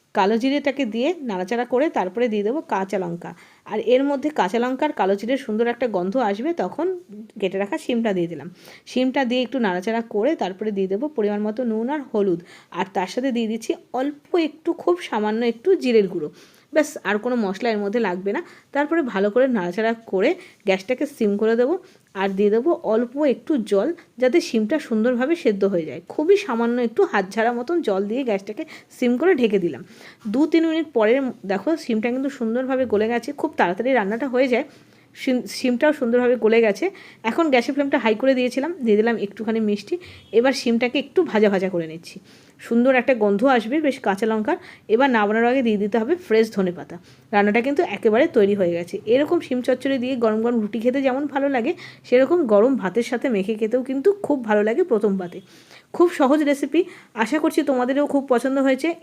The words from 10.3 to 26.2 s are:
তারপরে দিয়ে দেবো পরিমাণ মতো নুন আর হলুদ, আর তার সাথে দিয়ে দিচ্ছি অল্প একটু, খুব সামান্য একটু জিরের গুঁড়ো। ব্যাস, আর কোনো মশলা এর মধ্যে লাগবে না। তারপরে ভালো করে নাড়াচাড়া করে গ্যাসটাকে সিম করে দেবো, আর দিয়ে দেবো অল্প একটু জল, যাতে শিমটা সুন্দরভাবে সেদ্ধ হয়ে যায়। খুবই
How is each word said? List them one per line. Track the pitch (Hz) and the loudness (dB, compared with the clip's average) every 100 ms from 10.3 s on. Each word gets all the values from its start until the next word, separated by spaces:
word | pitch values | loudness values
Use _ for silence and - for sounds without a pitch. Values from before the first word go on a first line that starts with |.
| 330 | 0
তারপরে | 190 190 220 | -4 -4 -6
দিয়ে | 202 190 | -2 -2
দেবো | 196 294 | -2 -4
পরিমাণ | 294 208 208 | -2 -2 -2
মতো | 214 214 | -4 -4
নুন | 254 220 233 | -4 -2 -4
আর | 302 262 | -6 -4
হলুদ, | 220 202 170 170 - - | -2 0 -2 -6 -20 -14
আর | 170 190 | -8 -6
তার | - 185 | -4 -4
সাথে | - 269 | -4 -2
দিয়ে | 240 226 | -2 -4
দিচ্ছি | 226 - 339 _ | -4 -6 -8 _
অল্প | 240 277 294 _ 359 | -6 -6 -6 _ -2
একটু, | 320 - - | -2 -4 -6
খুব | 330 - 349 | -4 -2 -2
সামান্য | - 226 214 220 240 | -2 -4 -2 -2 -2
একটু | 233 - 349 | -2 0 2
জিরের | 262 226 196 | 4 4 4
গুঁড়ো। | 180 151 - - _ _ | -2 -8 -12 -20 _ _
ব্যাস, | 311 302 - | -2 -2 -2
আর | 180 208 | -4 -2
কোনো | 240 247 | -2 -2
মশলা | 202 190 240 | -2 -2 -2
এর | 214 | -2
মধ্যে | 202 226 | -2 -2
লাগবে | 214 180 196 | -2 -2 -4
না। | 240 349 - _ | -4 -8 -16 _
তারপরে | 277 294 330 262 | -4 0 0 0
ভালো | 196 202 | 0 0
করে | 214 269 | 2 2
নাড়াচাড়া | 233 175 180 220 226 - | 0 -2 -2 -2 -2 -4
করে | 190 226 370 - _ | 0 0 0 -8 _
গ্যাসটাকে | - 285 - 254 285 | -2 -2 -2 -4 -4
সিম | - 214 202 | -2 0 2
করে | 220 226 | 0 2
দেবো, | 247 370 - _ _ | 2 0 -6 _ _
আর | 196 196 | -4 -2
দিয়ে | 196 208 | 2 2
দেবো | 220 277 330 - | 2 2 0 0
অল্প | 220 240 269 302 | 0 0 0 0
একটু | 220 - 302 | 0 0 -2
জল, | 208 196 247 349 - - | 0 0 0 -4 -10 -2
যাতে | 254 247 | 2 2
শিমটা | - 226 214 311 | 2 -2 0 -2
সুন্দরভাবে | - 220 220 247 262 339 | -2 0 0 0 0 0
সেদ্ধ | 247 202 | 0 2
হয়ে | 196 190 156 | 0 0 -4
যায়। | 139 175 | -10 -12
খুবই | - | -4